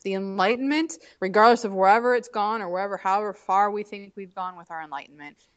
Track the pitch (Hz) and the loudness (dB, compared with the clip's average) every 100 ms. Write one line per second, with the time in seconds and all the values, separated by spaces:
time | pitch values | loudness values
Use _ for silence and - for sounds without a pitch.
0 | 196 190 196 196 196 247 269 302 320 - | -6 -6 -4 0 0 0 -2 -2 -2 -8
1 | - - 190 208 226 233 208 190 190 220 | -18 -8 0 6 6 6 2 2 4 4
2 | 247 247 240 220 208 220 180 185 202 185 | 4 0 -2 -4 -4 -4 -4 -4 -4 -4
3 | 190 202 208 - - 190 208 208 208 202 | 0 0 -2 -6 0 2 2 0 -8 -12
4 | 202 202 185 190 185 175 170 165 151 139 | -14 -16 -14 -10 -10 -12 -14 -12 -10 -12
5 | - 147 147 - _ | -12 -18 -18 -20 _